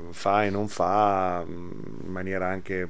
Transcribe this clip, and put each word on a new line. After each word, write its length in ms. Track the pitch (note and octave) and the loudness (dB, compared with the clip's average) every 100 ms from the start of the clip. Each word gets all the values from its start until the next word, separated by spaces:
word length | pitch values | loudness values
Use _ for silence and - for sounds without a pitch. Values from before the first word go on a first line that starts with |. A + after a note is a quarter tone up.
| E2+ | -10
fa 340 | E2+ G2 G2+ | -2 2 4
e 60 | G2+ | 4
non 160 | G2+ G#2 | 0 -2
fa, 800 | - F2 G2+ G#2 F#2+ F#2 F2 E2+ | 0 2 6 4 4 2 0 -4
mm, 240 | E2+ F2 G2 - - - | -8 -8 -8 -8 -8 -6
in 40 | |
maniera 380 | F#2 F#2 F#2+ F#2 | -6 -4 -2 0
anche 400 | F#2+ - F#2 | -2 -4 -4